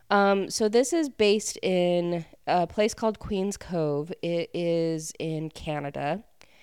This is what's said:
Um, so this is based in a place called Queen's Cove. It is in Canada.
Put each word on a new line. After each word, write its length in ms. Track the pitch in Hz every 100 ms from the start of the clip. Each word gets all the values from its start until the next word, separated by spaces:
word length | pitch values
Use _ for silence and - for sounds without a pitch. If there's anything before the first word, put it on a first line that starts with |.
| _
Um, 400 | 202 202 196 190
so 180 | - 214
this 240 | 233 269
is 160 | 339 294
based 500 | - 208 208 - -
in 600 | - 180 175 175 175 170 160 - -
a 220 | 175 170
place 260 | - 214
called 260 | - 226 208
Queen's 360 | - 196 196 190
Cove. 560 | - 175 151 143 165 185
It 300 | 170 170 160
is 600 | 175 170 170 165 160 160 -
in 320 | 160 156 156
Canada. 760 | - 165 147 143 139 143 190 - _ - _